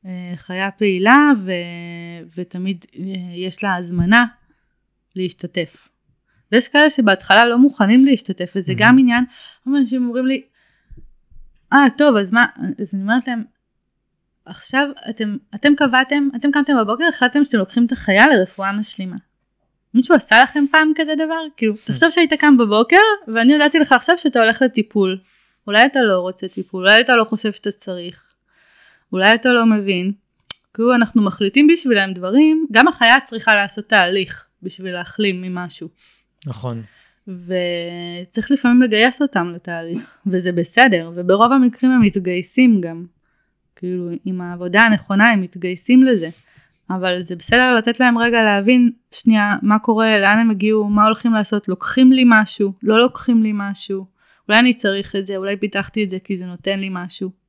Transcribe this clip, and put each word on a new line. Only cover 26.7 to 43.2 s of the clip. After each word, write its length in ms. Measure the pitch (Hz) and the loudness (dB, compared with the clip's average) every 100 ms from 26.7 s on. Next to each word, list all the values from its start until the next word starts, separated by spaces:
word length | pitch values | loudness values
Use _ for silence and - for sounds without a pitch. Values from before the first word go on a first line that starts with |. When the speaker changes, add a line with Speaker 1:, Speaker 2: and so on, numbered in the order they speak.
| 185 185 | -4 0
Speaker 1:
אולי 120 | 214 | 2
אתה 160 | 254 240 | 2 0
לא 80 | |
חושב 280 | 220 220 220 | 0 -4 -6
שאתה 180 | 196 208 | -8 -12
צריך, 600 | 202 - 180 175 175 _ _ _ _ _ _ _ _ _ | -12 -12 -12 -12 -16 _ _ _ _ _ _ _ _ _
אולי 220 | 185 190 | 0 2
אתה 140 | 226 254 | 4 2
לא 140 | 247 226 | 2 2
מבין. 460 | 214 196 180 185 202 _ _ _ - _ | 0 -2 -4 -4 -8 _ _ _ -12 _
כאילו, 200 | - 233 | -4 0
אנחנו 280 | 247 220 233 | 2 2 0
מחליטים 440 | 202 - 196 269 302 | -2 -2 -2 2 4
בשבילם 460 | 339 262 214 196 | 2 0 0 -2
דברים, 520 | 180 185 247 311 311 311 | -6 -2 2 2 2 0
גם 160 | 226 285 | 2 2
החיה 320 | - 233 262 | 2 2 2
צריכה 340 | - 226 - | 0 -4 0
לעשות 340 | 208 202 - - | 0 0 -8 0
תהליך 580 | 214 180 190 180 - - _ | 0 2 -2 -4 -12 -18 _
בשביל 300 | 180 - 190 | -16 -14 -12
להחלים 500 | 180 180 - 208 180 | -12 -12 -4 -4 -4
ממשהו. 460 | 185 180 175 - 160 _ _ _ _ _ 147 | -8 -10 -10 -14 -16 _ _ _ _ _ -16
Speaker 2:
נכון. 360 | 104 123 117 107 _ _ _ - | -12 -10 -10 -14 _ _ _ -18
Speaker 1:
וצריך 1200 | 180 175 185 175 175 170 175 175 175 180 - - | -18 -8 -6 -4 -6 -10 -12 -14 -14 -10 -8 -2
לפעמים 320 | 277 247 247 | 0 2 4
לגייס 400 | 254 214 247 - | 4 4 2 2
אותם 280 | 285 196 175 | -4 -2 -6
לתהליך, 640 | 170 - 170 165 190 - _ 196 | -10 -12 -12 -10 -10 -12 _ -6
וזה 260 | 180 180 | -4 -2
בסדר, 580 | 175 170 - 254 180 165 | -4 -2 4 4 4 -4
וברוב 380 | 170 180 196 233 | -8 0 2 4
המקרים 400 | 269 247 - 254 | 4 2 0 0
הם 100 | 254 | 4
מתגייסים 800 | 208 196 185 180 180 - 254 208 | 2 0 -4 -4 -4 2 4 4
גם. 240 | 170 165 175 _ | -2 -12 -18 _